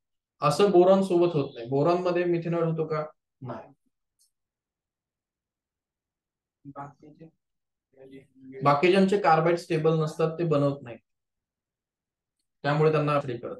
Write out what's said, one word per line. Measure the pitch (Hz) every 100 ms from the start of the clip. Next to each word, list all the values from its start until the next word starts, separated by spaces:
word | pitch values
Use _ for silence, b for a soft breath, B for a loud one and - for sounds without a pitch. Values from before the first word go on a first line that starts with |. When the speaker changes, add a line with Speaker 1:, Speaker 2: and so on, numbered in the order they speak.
| _ _ _ -
Speaker 1:
असं | 147 170 202
बोरॉन | 175 180 196
सोबत | 190 175 175 156
होत | 139 120
नाही. | 123
बोरॉन | 135 156 180
मध्ये | 180 175
मिथेनॉइड | 175 170 165 170
होतो | 165 160 156
का? | 156 151 _ _ _
नाही. | 127 - - _ _ _ _ _ _ _ _ _ _ _ _ _ _ _ _ _ _ _ _ _ _ _ _ _ _ _ _ _ 143
Speaker 2:
बाकीचे? | 143 143 - 151 151 160 _ _ _ _ _ _ 131 135 135 _ _ 131 135
Speaker 1:
बाकीच्यांचे | 143 143 180 196 190 202
कार्बाइड | 175 160 165 170
स्टेबल | - 160 160 160
नसतात, | 156 - 160 -
ते |
बनवत | 170 143 143 139
नाही, | 123 113 _ _ _ _ _ _ _ _ _ _ _ _ _ _ _ _
त्यामुळे | 143 151 156
त्यांना | 151 147
हे | 143 135 117
करत | - -